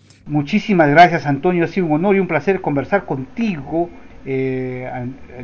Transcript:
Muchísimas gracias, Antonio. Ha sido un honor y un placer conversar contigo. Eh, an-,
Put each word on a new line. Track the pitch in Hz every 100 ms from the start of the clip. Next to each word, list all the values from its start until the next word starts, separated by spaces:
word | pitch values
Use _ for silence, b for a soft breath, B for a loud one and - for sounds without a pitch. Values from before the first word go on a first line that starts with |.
| b b -
Muchísimas | 147 143 208 220 185 147
gracias, | 147 175 165 139
Antonio. | 139 180 175
Ha | 160
sido | - 170
un |
honor | 151 196 196
y |
un | 180
placer | 156 - 190
conversar | 175 143 131 202 -
contigo. | 135 131 - 226 165 127 156 175 B B - 135
Eh, | 131 131 131 127 127 127
an-, | 127 123 135 - 123